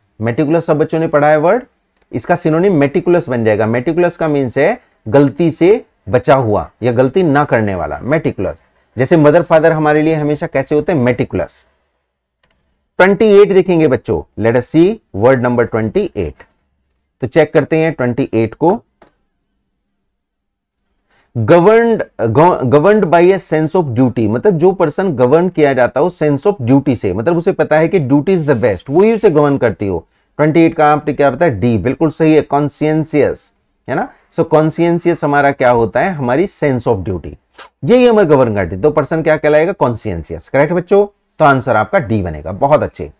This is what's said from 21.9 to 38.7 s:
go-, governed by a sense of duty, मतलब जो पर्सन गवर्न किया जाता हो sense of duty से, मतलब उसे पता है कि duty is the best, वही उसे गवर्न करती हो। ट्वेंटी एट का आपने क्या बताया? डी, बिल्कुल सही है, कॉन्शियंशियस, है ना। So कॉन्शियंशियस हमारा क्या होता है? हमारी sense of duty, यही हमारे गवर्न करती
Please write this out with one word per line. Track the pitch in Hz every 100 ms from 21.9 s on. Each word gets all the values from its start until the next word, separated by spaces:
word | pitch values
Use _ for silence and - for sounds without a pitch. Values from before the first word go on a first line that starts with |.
| 220 - - 117
go-, | 113 170 -
governed | 127 147 175 214 160
by | - 175
a | 190
sense | - 156 156 185
of | 151 113
duty, | 127 - 107
मतलब | 117 214 165
जो | 180
पर्सन | 185 160 147 190
गवर्न | 127 123 156 185
किया | 170 147
जाता | 113 120 -
हो | 170
sense | - 151 139 208
of | 196
duty | 117 139 139 120
से, | 104
मतलब | 90 117 170
उसे | 180
पता | - - 156
है | 160
कि | 190
duty | 131 143 147 190
is | 147
the | 123
best, | 117 92 -
वही | 147 214
उसे | 226 214
गवर्न | 151 147 139
करती | 120 92 101
हो। | 85 - _ _ -
ट्वेंटी | 151 170
एट | 165
का | 160 147
आपने | 147 151
क्या | 131 139
बताया? | 127 170
डी, | 104 120 110
बिल्कुल | 98 135 160
सही | - 160
है, | 156
कॉन्शियंशियस, | 139 143 147 - 151 156 151 147 107 - - _ _ _ -
है |
ना। | 139 262 _ _
So | -
कॉन्शियंशियस | 160 156 156 - 170 170 175 165
हमारा | 151 143 139
क्या | 139 127
होता | 123 110 120
है? | 175
हमारी | 160 123 135 196
sense | - 147 127 127
of | 107
duty, | 90 90 78 73 _ - - _
यही | 139 247 247
हमारे | 214 175
गवर्न | 143 120
करती | 104 90